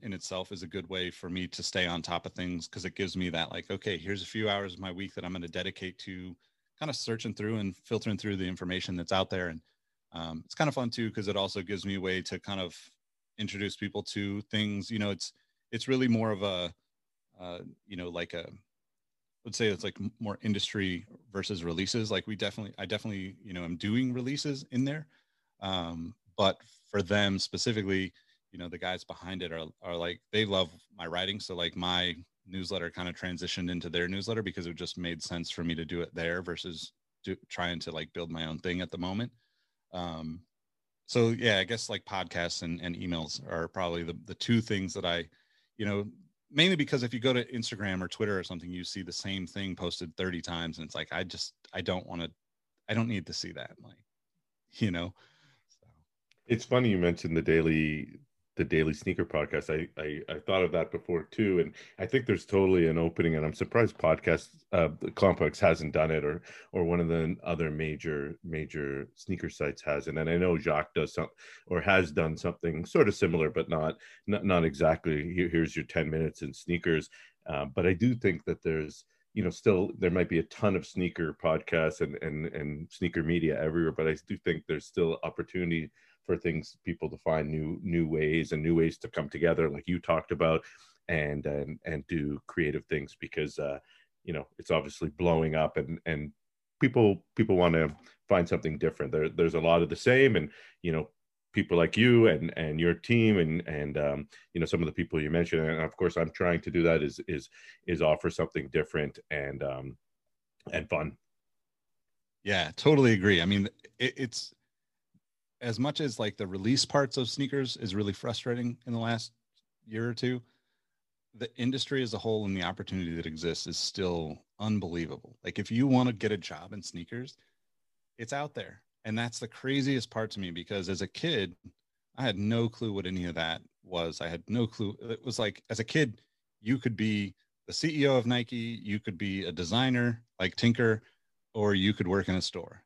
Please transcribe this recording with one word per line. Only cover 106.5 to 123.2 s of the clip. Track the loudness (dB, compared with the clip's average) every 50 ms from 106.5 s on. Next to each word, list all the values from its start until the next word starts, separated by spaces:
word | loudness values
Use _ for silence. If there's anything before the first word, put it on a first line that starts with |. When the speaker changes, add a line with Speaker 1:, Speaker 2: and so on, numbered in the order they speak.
| 2 2
Speaker 2:
to | -2 0
do | 2 4 4
that, | 6 4 4
is, | 2 0 -4 -6 -6
is, | -6 -6 -6 -6 -10 -18 -20 -20 -20 -20 _ _
is | -4 0 2 4
offer | 4 4 4 2 -2
something | 0 0 -2 -2 -2 -4 -6 0
different | 0 0 0 0 -2 -2 -2 -2 -4 -10 -10 _
and, | -6 -4 -4 -6 -6 -6 -6
um, | -6 -4 -6 -8 -12 -14 -16 _ _ _ _ _ _ _ _ _ _ _ _ _ -6
and | -6 -6 -4
fun. | -2 -2 -2 -2 -4 -8 -12 _ _ _ _ _ _ _ _ _ _ _ _ _ _ _ _ _ _ _ _ _ _ _ _ -2
Speaker 1:
Yeah, | 0 2 2 2 0 -4
totally | 2 6 6 8 10 10 8 8
agree. | 8 6 6 6 6
I | 6
mean, | 4 2 2 2 0 -4 _ -20 -20 _
it, | -4 -2 -2 -2
it's, | -2 -6 -4 -4 -8 -10 -10 -14 _ _ _ _ _ _ _ _ _ _ _ _ _ _ _ _ _ _ _ _ _ -4
as | -4 -2
much | 0 0 0 0 0
as, | -2 -2 -2
like, | -2 -2 -4 -2
the | -4 -6
release | -6 -4 -2 2 2 4 4 4
parts | 4 4 4 4 4 2
of | -2 -2 -2
sneakers | -2 -2 -2 -2 0 -2 -2 -2 -4
is | -6 -6 -4 -2
really | 0 0 0 -2
frustrating | -2 -4 -4 -4 -4 -2 -2 -2 -2 -2 -4 -4 -6 _
in | -6 -4
the | -2
last | 0 0 -2 -2 -4 -10 -16 _ _ _ _ _ _ _ _ _ _
year | -8 -4 -4 -2 -2
or | -2
two, | -2 -2 -2 -2 -2 -6 _ _ _ _ _ _ _ _ _ _ _ _ _ _ _ _ _ _
the | -10 -10 -10 -4
industry | -2 0 0 0 0 -2 0 0 0
as | 0 0 -2
a |
whole | -2 0 0 2 2 2
and | 0 0
the | 0 0
opportunity | -2 -2 -4 -6 -6 -4 -2 -2 -2 -2
that | -4